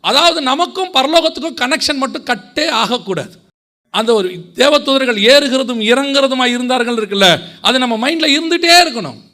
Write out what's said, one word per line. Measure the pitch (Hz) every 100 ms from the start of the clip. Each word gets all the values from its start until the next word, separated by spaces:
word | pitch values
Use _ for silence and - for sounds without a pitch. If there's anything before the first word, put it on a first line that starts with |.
அதாவது | 170 254 339 330
நமக்கும் | 262 269 349 - 370
பரலோகத்துக்கும் | 262 262 330 320 330 320 240
கனெக்ஷன் | 247 311 - 285
மட்டும் | 262 302
கட்டே | - 240 - - 311
ஆகக்கூடாது. | 233 214 247 185 175 127 - _ _ _ _ _
அந்த | 196 226
ஒரு | 226 185 180 -
தேவதூதர்கள் | - 269 302 - 269 262 214
ஏறுகிறதும் | 214 285 285 262 247 240
இறங்குறதுமா | 214 240 277 277 269 254
இருந்தார்கள் | 247 240 247 254 226
இருக்குல்ல, | 233 208 202 190 160 - -
அது | 190 254
நம்ம | 254 226 247
மைண்ட்ல | 330 311
இருந்துட்டே | 277 330 339 339 349 330
இருக்கணும். | 233 160 113 -